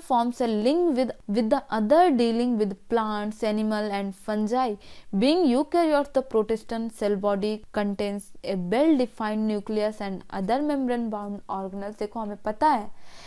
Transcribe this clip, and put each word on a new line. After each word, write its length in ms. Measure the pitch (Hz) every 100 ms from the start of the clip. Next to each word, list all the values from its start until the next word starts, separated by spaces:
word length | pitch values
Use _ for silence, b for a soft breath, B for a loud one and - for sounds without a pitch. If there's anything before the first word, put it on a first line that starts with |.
| -
forms 340 | 247 240 240
a 40 | 240
link 420 | 214 233 330 349 247
with, 140 | 240 - -
with 200 | 208 220
the 100 | 269 -
other 300 | 220 214 311 359
dealing 400 | 247 233 226 247 226
with 160 | 208 190 -
plants, 480 | 233 214 208 208 214
animal 440 | 220 214 214 214 214
and 240 | 202 202 190 -
fungi। 480 | 214 214 254 254 202 B B B
Being 260 | 196 254 349 311
eukaryote, 680 | 247 294 349 330 294 285
the 100 | 269 262
protestant 600 | 226 214 220 - 226 226
cell 240 | - 208 202
body 380 | 202 202 208 214 -
contains 540 | 208 208 202 202 202 - -
a 120 | - 196 175
well 200 | 226 320 285
defined 500 | 247 - 214 214 214
nucleus 540 | 208 208 214 214 214 202
and 120 | 185 -
other 280 | 196 190 254
membrane 480 | 294 285 254 240 226
bound 320 | 208 208 202 -
organelles। 480 | 190 190 196 202 214
dekho 220 | 208 226
हमें 160 | 208 202
pata 260 | 208 214 302
है, 220 | 247 196 B B B